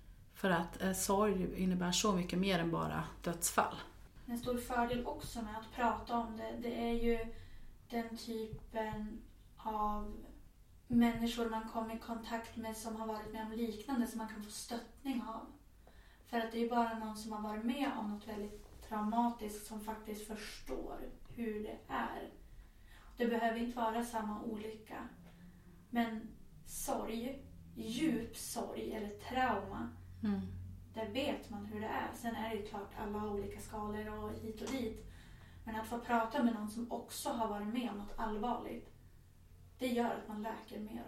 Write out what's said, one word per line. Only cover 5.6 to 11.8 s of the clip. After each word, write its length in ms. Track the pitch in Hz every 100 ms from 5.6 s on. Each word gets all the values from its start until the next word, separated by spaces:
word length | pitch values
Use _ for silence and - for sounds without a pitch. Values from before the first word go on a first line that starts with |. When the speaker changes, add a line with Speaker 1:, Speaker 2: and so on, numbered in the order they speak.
| -
Speaker 2:
prata 420 | - 233 214 - 233
om 180 | 226 220
det, 220 | 226 233
det 180 | 240 233 233
är 20 | 233
ju 300 | 233 233 226 - - - - - -
den 260 | 233 226 226
typen 1040 | - 220 220 - - 226 214 214 214 220 - - - -
av 580 | - 214 208 208 214 - - - - - - - -
människor 640 | 240 233 233 233 240 226
man 180 | 220 -
kommer 260 | 233